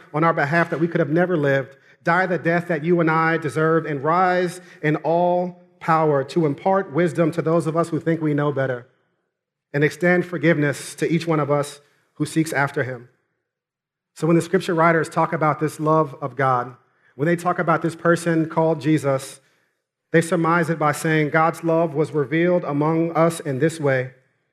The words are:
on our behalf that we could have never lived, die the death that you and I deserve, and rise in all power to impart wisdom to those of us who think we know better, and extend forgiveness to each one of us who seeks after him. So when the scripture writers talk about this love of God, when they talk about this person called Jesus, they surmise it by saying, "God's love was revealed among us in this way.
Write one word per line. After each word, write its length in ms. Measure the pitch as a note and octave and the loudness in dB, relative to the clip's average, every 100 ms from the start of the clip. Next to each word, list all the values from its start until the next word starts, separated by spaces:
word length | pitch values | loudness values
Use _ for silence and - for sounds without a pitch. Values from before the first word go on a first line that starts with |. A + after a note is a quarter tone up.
| - | -6
on 100 | D3 | 0
our 100 | E3 | 2
behalf 380 | D#3+ C#3 E3+ E3+ | 2 2 2 0
that 80 | D3+ | 0
we 80 | E3 | -2
could 120 | E3 | 0
have 120 | C#3+ | 0
never 260 | E3 F3+ E3 | 2 2 2
lived, 400 | C#3 C3+ B2+ - _ _ | 2 0 -2 -14 _ _
die 220 | E3+ F3 F#3 | 0 0 0
the 140 | D#3+ | -2
death 280 | D#3+ E3+ F3 | 0 -2 0
that 140 | D#3 | -2
you 160 | E3 F3 | 0 2
and 80 | D#3+ | 2
I 280 | D#3+ D#3+ E3 | 2 2 0
deserve, 480 | D3 D#3 D#3+ D#3+ D#3 | -2 0 2 2 0
and 180 | C#3+ | -4
rise 580 | D3+ F3 F#3 F3+ F3+ - - - | 0 2 2 2 -2 -6 -20 -4
in 140 | D3+ D3+ | -2 -2
all 640 | D#3+ E3+ F3 F3+ F3+ F3+ _ _ | 0 0 2 0 -2 -8 _ _
power 460 | - D#3+ D#3 C#3 C3 | 0 2 4 2 0
to 200 | F3 D3+ | 0 0
impart 460 | C#3 F#3+ G3 F#3+ | 0 0 0 0
wisdom 400 | C#3+ F3 C#3 D#3+ | -2 -2 0 -2
to 100 | E3 | 0
those 240 | D3+ E3+ D#3 | 0 0 0
of 120 | D#3+ | -2
us 120 | E3 | -2
who 100 | D#3 | -2
think 220 | E3 D#3+ | -2 -2
we 120 | D#3 | 0
know 180 | D3 D3 | 0 0
better, 360 | C#3 C3 A#2+ - _ _ _ _ _ _ _ _ | -2 -4 -4 -10 _ _ _ _ _ _ _ _
and 100 | C#3+ | 0
extend 420 | D3+ - F3 F3+ F3+ | 0 2 2 2 0
forgiveness 680 | E3 D#3+ D3 D3 C3 - - | 0 2 2 0 -2 -10 -6
to 140 | D3 | -2
each 160 | D#3+ E3 | 0 0
one 140 | D#3 | -2
of 100 | C#3 | 2
us 300 | D3 C#3 - _ _ _ - | 0 -2 -10 _ _ _ -8
who 100 | D3 | -4
seeks 260 | D#3+ D#3 | -2 -2
after 320 | C3+ C#3+ D3 | -2 -2 -2
him. 240 | B2+ A#2+ B2 _ _ _ _ _ _ _ _ _ _ - | -6 -8 -16 _ _ _ _ _ _ _ _ _ _ -4
So 120 | D#3 | 2
when 80 | E3 | 2
the 60 | |
scripture 320 | E3 F#3 F#3+ | 2 -2 0
writers 340 | D#3+ E3+ E3 D#3 | 2 4 2 0
talk 240 | E3 E3 | -2 -2
about 300 | D#3+ D#3 C#3+ | 0 -2 0
this 180 | D#3 - | -4 -2
love 340 | D#3 D#3 C#3+ - | 2 2 2 -4
of 160 | C#3 B2 | -10 -2
God, 400 | C3+ B2 B2 - _ _ _ B2 | 0 0 -2 -14 _ _ _ -4
when 120 | D#3+ | -2
they 100 | E3+ | 0
talk 220 | F3+ F3+ | -2 -2
about 220 | E3 D#3 | 0 0
this 140 | E3 - | 0 0
person 540 | E3+ E3+ E3+ D#3+ D#3 | 2 2 2 0 0
called 320 | E3 D#3+ D#3 | 0 0 0
Jesus, 580 | D3 D3+ C#3 C3+ - - _ _ _ _ _ _ _ | 2 2 2 -2 -4 -18 _ _ _ _ _ _ _
they 80 | E3 | 0
surmise 500 | E3 F3+ D#3+ F3 D#3+ | 2 0 2 0 0
it 100 | D3+ | 0
by 120 | D3+ | 0
saying, 380 | C#3+ D#3+ D#3 D3 | 0 0 0 2
"God's 340 | D#3+ E3 - | 2 0 0
love 300 | E3 E3 E3 | -2 0 0
was 180 | C#3+ C3 | -2 -2
revealed 520 | D3 B2 E3 F3 F3+ | -2 -2 0 2 0
among 480 | C#3+ C#3+ D#3 E3 E3 | -2 -2 0 0 0
us 280 | D#3+ E3+ E3+ | 2 2 0
in 200 | D3 B2+ | -6 -2
this 200 | D#3 D#3+ | -2 0
way. 320 | C#3+ C3 C3 _ _ _ _ | 0 0 -4 _ _ _ _